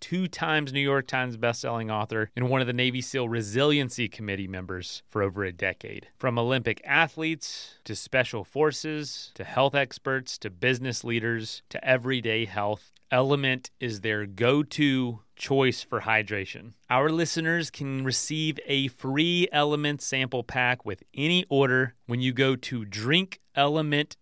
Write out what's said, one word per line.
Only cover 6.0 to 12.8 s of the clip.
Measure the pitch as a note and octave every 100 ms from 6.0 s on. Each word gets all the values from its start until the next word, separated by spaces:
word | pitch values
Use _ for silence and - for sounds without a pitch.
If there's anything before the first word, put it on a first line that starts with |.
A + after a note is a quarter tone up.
| - _
From | C3 A#2+
Olympic | A#2+ C3 A2+ G#2
athletes | - D3 E3 D#3+ D#3+ D#3+ - - - -
to | -
special | G#2+ - C3 B2 A2+
forces | F#2 C#3 D3+ C3 D#3 D3+ C#3+ - -
to | -
health | F#2+ B2 C3+ C#3+
experts | C3+ - C#3 C3 B2+ -
to | G#2+
business | F2 B2 B2 C3 A2+
leaders | B2 A#2 A2+ A2+ A2 - -
to | -
everyday | C3+ C3 B2 B2+ A2+ A2+ A2
health, | G#2 G#2 G#2